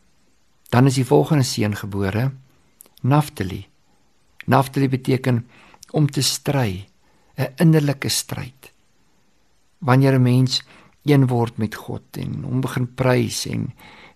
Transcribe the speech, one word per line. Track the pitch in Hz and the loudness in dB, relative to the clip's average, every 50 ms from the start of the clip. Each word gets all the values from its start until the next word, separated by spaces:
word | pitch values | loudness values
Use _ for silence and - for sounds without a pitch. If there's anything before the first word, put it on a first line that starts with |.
| _ _ _ _ _ _ _ _ _ _ _ _ _ - | _ _ _ _ _ _ _ _ _ _ _ _ _ -2
Dan | - 120 131 | 2 2 4
is | 139 127 | 4 2
die | 135 127 | 0 0
volgende | - 147 147 147 - 165 143 123 | 2 2 2 4 4 2 2 2
seun | - - 123 107 104 104 | 0 -2 -2 -2 -2 -2
gebore, | - - 101 98 98 101 95 98 107 127 135 131 - - _ _ _ _ _ _ _ - _ _ - - | -4 -8 -8 -6 -4 -4 -2 -2 -2 -2 -4 -6 -8 -20 _ _ _ _ _ _ _ -20 _ _ -6 -2
Naftali. | 123 143 151 147 - - - 98 90 92 98 95 _ _ _ _ _ _ _ _ _ _ _ _ _ _ _ - | 0 2 2 0 -2 -4 -8 -8 -6 -6 -10 -12 _ _ _ _ _ _ _ _ _ _ _ _ _ _ _ -2
Naftali | - 120 135 131 - - 147 139 131 | 2 2 2 2 0 -2 -2 -2 0
beteken | 131 127 - - 131 123 - 131 123 117 120 _ _ - - - - - - _ | -2 -2 -2 -2 -2 0 0 0 0 -2 -2 _ _ -20 -20 -20 -20 -20 -20 _
om | - 156 151 139 | -2 0 0 0
te | - 151 127 | 0 -2 -2
stry, | - - - - - 143 135 123 104 92 92 95 _ _ _ _ _ _ _ _ _ _ | -2 -4 -4 -6 -4 -2 -2 -2 -2 -4 -6 -10 _ _ _ _ _ _ _ _ _ _
'n | - 135 - - | -6 -6 -6 -2
innerlike | - 175 160 160 156 147 143 131 135 - 113 | 2 4 4 4 4 4 0 -2 -2 -4 -4
stryd. | - - - - - - 135 127 - _ - - _ _ _ _ _ _ _ _ _ _ _ _ _ _ _ _ _ _ _ _ _ _ | -4 -4 -6 -8 -10 -10 -10 -12 -14 _ -20 -20 _ _ _ _ _ _ _ _ _ _ _ _ _ _ _ _ _ _ _ _ _ _
Wanneer | 180 127 127 131 135 135 135 | 0 2 4 4 6 4 4
'n | 131 123 | 4 4
mens | 123 123 127 131 127 - - - _ - - - _ _ _ - | 4 4 4 2 2 0 -4 -8 _ -20 -20 -20 _ _ _ 0
een | 143 143 139 135 123 | 2 4 4 4 4
word | 127 120 117 113 - - 110 | 2 0 -2 -2 -2 -4 -6
met | 107 - | -6 -6
God | - - - 120 107 - _ - 92 | -8 -12 -12 -12 -12 -14 _ -14 -10
en | 90 90 - - - | -10 -8 -8 -8 -8
hom | - 123 131 131 | -4 -4 -4 -4
begin | 127 - 127 127 120 - - | -4 -4 -4 -6 -6 -4 -2
prys | 127 127 127 123 117 101 101 - - - | 0 2 2 2 2 -2 -4 -6 -8 -6
en | 117 113 110 - - _ - - - - - - _ | -6 -6 -6 -8 -10 _ -20 -20 -20 -20 -20 -20 _